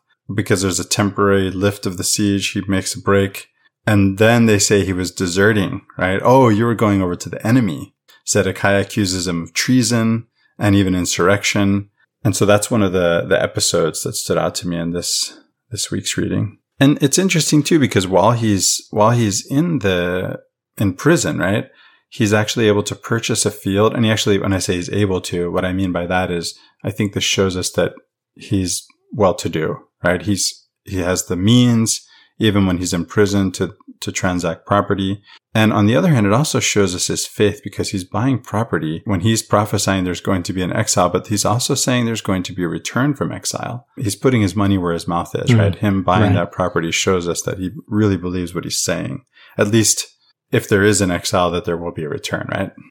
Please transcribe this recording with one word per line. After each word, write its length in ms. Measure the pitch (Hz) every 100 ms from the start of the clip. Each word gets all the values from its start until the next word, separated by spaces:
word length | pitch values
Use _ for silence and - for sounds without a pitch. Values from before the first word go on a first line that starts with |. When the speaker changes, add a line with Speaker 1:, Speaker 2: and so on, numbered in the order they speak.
| _ _ - 104
Speaker 1:
because 260 | 101 98
there's 200 | 95 90
a 60 | 90
temporary 640 | - 101 98 101 98 95
lift 380 | 92 101 101 101
of 100 | 87
the 60 |
siege. 460 | 87 - 101 98 -
He 100 | 101 95
makes 260 | 95 -
a 80 | -
break. 460 | 101 101 98 - - _ _ _ -
And 320 | 104 98 95
then 260 | 110 117 113
they 140 | 101
say 260 | - 101 92
he 80 |
was 160 | 92 90
deserting, 720 | - 92 90 104 107 92 - - -
right? 240 | 92 95
"Oh, 260 | 120 131 120
you 160 | 104 117
were 100 | 110
going 260 | 107 98
over 140 | 92 90
to 140 | 82
the 160 | - 110
enemy." 480 | 127 101 67 - _ _ _ -
Zedekiah 540 | 104 95 - 101 98
accuses 460 | 92 113 95 95 90
him 140 | 85
of 120 | 82
treason 760 | - - 127 113 120 113 113 - _ _ -
and 160 | 104 101
even 180 | 92
insurrection. 960 | 92 87 - 90 101 - 104 101 101 101 _ _ _ 107
And 100 | -
so 100 | 101
that's 260 | 104 -
one 100 | 120
of 120 | 95
the, 320 | 90 87 85 -
the 140 | 87
episodes 600 | - 110 - 85 80 -
that 100 | -
stood 240 | - - 85
out 180 | 87 -
to 120 | 90
me 80 | 85
in 140 | 85
this, 460 | 85 - - - - _ _ _
this 200 | 104 -
week's 240 | 101 - -
reading. 420 | 92 98 104 - _ -
And 180 | 139 147
it's 140 | 143 -
interesting 440 | 185 165 - 151
too, 160 | - 165
because 280 | 123 101 92
while 240 | 92 104
he's, 560 | 120 110 98 - - -
while 200 | - 107
he's 340 | 120 107 95 -
in 280 | 135 175 147
the, 600 | 101 90 90 90 - - _ _ _ -
in 160 | 101
prison, 460 | 90 143 165 90 82
right, 260 | 87 113 - _ _ _ _
he's 240 | - 104
actually 380 | 107 104 127 107
able 140 | 104
to 120 | - -
purchase 500 | - 117 - 113 104
a 60 |
field. 420 | - 98 98 110
And 120 | 123 110
he 60 |
actually, 260 | 110 107 98
when 140 | 101
I 60 | 95
say 160 | - 90
he's 140 | 90
able 300 | 101 101 92
to, 320 | - 90 87
what 140 | 90 92
I 80 |
mean 180 | 92 95
by 140 | 87 87
that 260 | 92 90
is 260 | 87 82 - _ _
I 100 | 110
think 200 | - 101
this 140 | 95 -
shows 320 | - 95 90
us 140 | -
that 200 | - 80 - _ _ _ -
he's 500 | - 101 90 - - _ _
well-to-do, 640 | - 95 87 87 82 78 78 - _
right? 200 | 85 90
He's, 440 | 82 95 - - _ _ -
he 140 | 95
has 260 | 87 92 -
the 100 | 90
means, 720 | 101 123 123 117 110 - - _ _ -
even 260 | 110 101 95
when 120 | 90
he's 160 | 90
in 120 | 90 82
prison, 460 | 110 101 101 95
to, 200 | - 90 - - -
to 120 | -
transact 520 | - 92 90 85 82 -
property. 560 | 101 101 98 95 101 _ - _ 110
And 160 | 110
on 140 | 107 104
the 100 | 135
other 140 | 180
hand, 160 | 131 98
it 80 |
also 260 | 113 156 123
shows 360 | - 107 95 87
us 100 | -
his 200 | 85 -
faith 340 | - 104 -
because 280 | 101 - 90
he's 120 | 98
buying 360 | 90 104 127 131
property 640 | - 101 110 87 78 82 -
when 140 | 95
he's 220 | 107 113
prophesying 600 | - 104 107 101 104 98
there's 160 | 92 85
going 220 | - 95
to 80 | 85
be 100 | 92
an 100 | 90
exile, 360 | 85 - 101 90
but 180 | 92 -
he's 180 | 104 95
also 300 | 117 - 135
saying 300 | - 123 117
there's 160 | 110
going 180 | - 95
to 100 | 87
be 100 | 92
a 40 | 85
return 460 | 82 - 120 143
from 180 | 139 82
exile. 540 | - - - - 123 - -
He's 200 | 110 -
putting 260 | 135 123
his 140 | 98 98
money 240 | 101 98
where 140 | 87
his 140 | 85 87
mouth 260 | 85 85 -
is, 160 | -
Speaker 2:
Mm-hmm. 80 | 113
Speaker 1:
right? 160 | 101 -
Him 280 | 104 98
buying 300 | 90 92 95 87
Speaker 2:
Right. 100 | 85
Speaker 1:
that 60 |
property 400 | - 90 - 82
shows 360 | - 104 92 85
us 160 | 80
that 160 | - 90
he 100 | 92 127 -
really 300 | 104 107 92
believes 380 | 90 92 87 87
what 80 |
he's 180 | - -
saying. 400 | - 85 - - _ _ - -
At 100 | 107
least 400 | 113 104 - - _ _ _ _
if 160 | 120 -
there 160 | 101
is 180 | 104 98
an 100 | 92
exile, 400 | 85 - 98 87
that 140 | 87 87
there 120 | 85
will 160 | 85
be 100 | 82
a 60 | 76
return, 380 | 80 - - -
right? 200 | - 95 - -